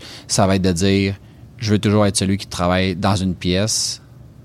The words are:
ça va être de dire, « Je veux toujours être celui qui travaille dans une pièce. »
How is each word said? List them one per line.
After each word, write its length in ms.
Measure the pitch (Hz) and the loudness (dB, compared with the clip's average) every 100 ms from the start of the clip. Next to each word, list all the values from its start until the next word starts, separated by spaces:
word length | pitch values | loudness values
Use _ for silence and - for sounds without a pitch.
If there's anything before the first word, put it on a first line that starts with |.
| - - - | -14 -18 -6
ça 200 | - 98 | 0 2
va 80 | 98 | 2
être 40 | |
de 100 | 92 | 2
dire, « 420 | 85 98 98 98 98 - - - - | 2 2 2 0 -4 -12 -20 -20 -8
Je 120 | 107 | -2
veux 80 | 104 | 0
toujours 260 | 107 104 101 | 2 2 2
être 120 | 98 | 0
celui 200 | 95 98 | -2 -2
qui 100 | - | -4
travaille 480 | - 90 92 92 90 | -2 0 2 0 0
dans 200 | 104 98 | 0 0
une 200 | 95 85 | -2 -2
pièce. » 640 | 87 90 110 - - - - - - - | -2 0 0 -2 -4 -8 -14 -20 -20 -20